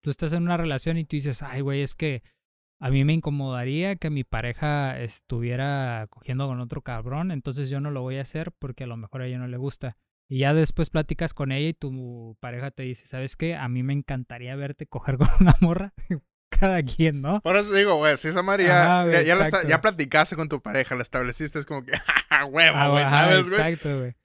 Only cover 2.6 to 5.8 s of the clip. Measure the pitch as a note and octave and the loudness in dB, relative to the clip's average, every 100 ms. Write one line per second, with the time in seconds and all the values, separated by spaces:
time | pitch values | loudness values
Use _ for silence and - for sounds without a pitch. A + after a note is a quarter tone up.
2.6 | _ _ B2+ C3+ C#3+ D#3+ D3+ C#3+ C3+ B2+ | _ _ 0 2 4 2 0 -4 -4 -4
3.6 | B2 D3 F#3+ F#3+ D#3+ C#3+ B2+ A2+ A#2+ A#2+ | -4 -2 -4 -4 -4 -4 -4 -4 -6 -4
4.6 | D3+ D3 C3+ B2+ A#2 - - A#2+ A#2 B2 | -2 -2 -2 -6 -10 -12 -10 -6 -4 -4
5.6 | C#3 C#3 | -4 -4